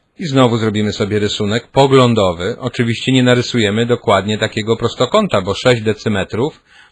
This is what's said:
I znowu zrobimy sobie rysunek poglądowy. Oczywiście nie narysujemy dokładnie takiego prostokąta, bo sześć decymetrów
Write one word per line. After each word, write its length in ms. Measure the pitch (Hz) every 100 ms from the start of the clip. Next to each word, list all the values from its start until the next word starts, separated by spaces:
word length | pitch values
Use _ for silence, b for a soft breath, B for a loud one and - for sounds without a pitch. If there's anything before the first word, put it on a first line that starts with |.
| _ -
I 80 | 180
znowu 320 | 135 127 117
zrobimy 340 | 110 104 107
sobie 260 | 101 107 104
rysunek 500 | 101 - 104 110 -
poglądowy. 880 | - 139 135 123 113 95 85 90 -
Oczywiście 540 | 127 - 117 110 -
nie 100 | 131
narysujemy 640 | 127 123 120 123 104 104 117
dokładnie 520 | 120 - 98 98 107
takiego 380 | 107 - 104 113
prostokąta, 680 | 117 - 127 214 208 104
bo 120 | 95
sześć 280 | 98 127 123
decymetrów 840 | 107 107 - 104 90 101 139 - _ b b